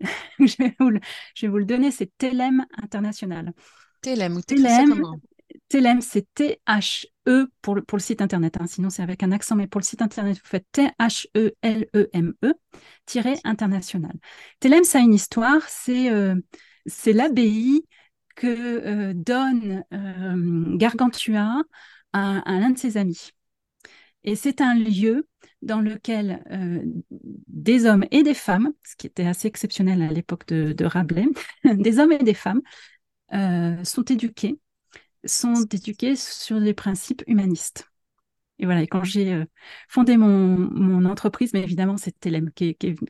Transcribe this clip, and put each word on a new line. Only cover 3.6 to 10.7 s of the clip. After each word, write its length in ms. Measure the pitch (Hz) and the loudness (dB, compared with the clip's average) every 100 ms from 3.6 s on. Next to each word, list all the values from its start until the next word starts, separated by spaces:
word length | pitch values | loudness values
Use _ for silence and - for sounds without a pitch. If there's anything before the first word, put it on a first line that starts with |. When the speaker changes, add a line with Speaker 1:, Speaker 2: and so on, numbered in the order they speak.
| _ _ _ _ | _ _ _ _
Speaker 2:
Télème, 340 | 262 240 175 175 | -6 -4 -2 -4
ou 60 | |
t'écris 220 | - 277 | 0 4
ça 60 | 247 240 | 6 6
Speaker 1:
Télème, 100 | 294 | 6
Speaker 2:
comment ? 300 | - 160 160 - _ _ - _ | 4 -2 -8 -18 _ _ -20 _
Speaker 1:
Télème, 320 | 277 247 247 | 2 4 2
c'est 260 | - 202 196 | 0 -4 -4
T 280 | - 294 - - | -2 -2 -2 -2
H 380 | 214 - - - _ 254 | -2 -2 -8 -12 _ 2
E 200 | 254 262 _ | 2 2 _
pour 140 | - 202 | -4 -4
le, 60 | |
pour 160 | - 202 | -4 -6
le 40 | |
site 180 | - 220 | -4 -4
internet, 360 | 196 180 165 - | -2 0 -2 -4
hein. 80 | 170 | -8
Sinon, 220 | - 185 | -4 -6
c'est 120 | - | -4
avec 220 | 175 185 | -8 -4
un 80 | 185 | -2
accent, 240 | 202 - 214 | -2 -2 -2
mais 120 | 196 | -2
pour 120 | 202 | -4
le 60 | - | -6
site 160 | - | -4
internet, 360 | 220 - 202 190 | -4 -2 -4 -6
vous 100 | - | -6
faites 200 | 185 - | -8 -4